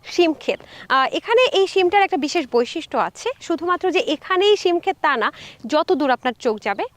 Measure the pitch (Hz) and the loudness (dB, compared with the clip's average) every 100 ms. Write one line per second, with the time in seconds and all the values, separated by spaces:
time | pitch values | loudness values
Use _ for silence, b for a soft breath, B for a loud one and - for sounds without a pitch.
0 | - - 339 294 - - - - - 269 | -4 0 0 0 -6 -6 -10 -20 -2 0
1 | 262 - - 466 508 381 381 392 359 403 | 2 -2 0 2 4 2 2 2 2 2
2 | 392 370 277 349 262 240 240 339 - 254 | 2 0 -2 -2 0 0 0 -6 -6 -2
3 | 175 - 453 554 - 330 339 349 370 330 | -2 -4 -8 -8 -6 -4 -2 -2 0 0
4 | - 302 - 370 403 415 370 339 381 - | -2 -6 -2 2 4 4 2 0 -2 -2
5 | 302 254 220 B B B 220 302 330 277 | 0 0 -2 B B B -2 -2 0 0
6 | 285 240 254 226 240 214 220 202 466 | 2 0 -2 -4 -4 -2 -4 -4 -6